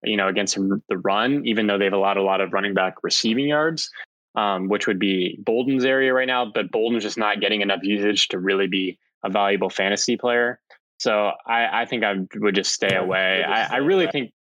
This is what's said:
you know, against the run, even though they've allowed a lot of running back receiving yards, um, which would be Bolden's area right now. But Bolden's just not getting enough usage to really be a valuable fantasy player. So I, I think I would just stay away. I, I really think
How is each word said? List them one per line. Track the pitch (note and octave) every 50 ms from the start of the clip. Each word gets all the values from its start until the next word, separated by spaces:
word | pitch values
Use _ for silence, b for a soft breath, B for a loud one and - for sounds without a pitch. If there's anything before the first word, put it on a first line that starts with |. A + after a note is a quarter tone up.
| -
you | - G#2+ G#2
know, | G2 F#2+
against | F#2+ G2+ G2+ F#2+ -
the | G2+ G2 F#2+ G2 G2 - _ G#2 F#2
run, | F2+ G2+ G2 G#2 A2 B2+ C#3+ C#3+ C#3 A#2
even | A2 G#2+ A2
though | G#2 G2+ G2
they've | G2+ G2
allowed | F#2+ G2 G2 G2 G2+ G2
a |
lot | G2 F#2+ F#2+ F#2+
of | G2 F2+ F2+
running | G2 G2 G2+ G2
back | F#2+ F#2 F#2 - -
receiving | - - - - - A2+ A2+ B2 C#3 C#3+
yards, | D3 D3+ D3+ D#3+ E3 D#3 - - B B B B _ _ _ _ _
um, | - G#2+ G#2 G2 F#2 F#2+ F#2+
which | G#2 G2+ -
would | - G#2+ F#2
be | G#2 G2 G2 F#2 F2+ F2 - - G#2
Bolden's | - A2+ A#2 B2+ C3 C3+ C3 B2
area | C3 C3 C3+ C3+ C3 B2+
right | B2+ C3 B2+
now. | B2+ B2 B2
But | G#2+ G2+ A#2 G#2 F2
Bolden's | - A2+ A2 A#2 A#2+ A#2 G#2
just | G#2 - -
not | A2 G#2 G#2 G2+
getting | G2+ G2 G#2+ G#2
enough | G2+ G2 G2 F#2+
usage | F#2+ G2 G#2 G#2 G2+ G#2 G#2+ G2 - -
to | - F#2+
really | F2+ F#2+ G2 G2 G2 F#2+
be | F#2 F#2+ F#2+ F#2 F2+ _ _ _ _ _ -
a | F#2+
valuable | F#2+ G#2 G2+ G2 G2+ G2 F#2+ F#2+
fantasy | - - G2 F#2+ G2+ G#2 - - A#2+
player. | A2 - B2 A#2+ A#2+ A#2+ A#2+ B2 - _ _ B B _ _ _ _
So | - B2+ A2 G#2 G#2 G2+ - - - -
I, | A#2 A#2+ A#2 A2+ E2+ A2
I | -
think | - - A#2+ A2
I | G#2 G2+ F#2+ F#2+ F#2 -
would | G#2+ G#2+ G#2 G2
just | G2 F#2 -
stay | - - - G2 G2
away. | F#2+ F#2 F#2 F#2 F#2+ F#2+ F#2 F#2+ F#2+ F2+
I, | D2 F#2 A2+ A2 - -
I | B2+
really | C#3 D3+ F#3+ F#3+ F3 D3+
think | - D3 B2+ A2 _ _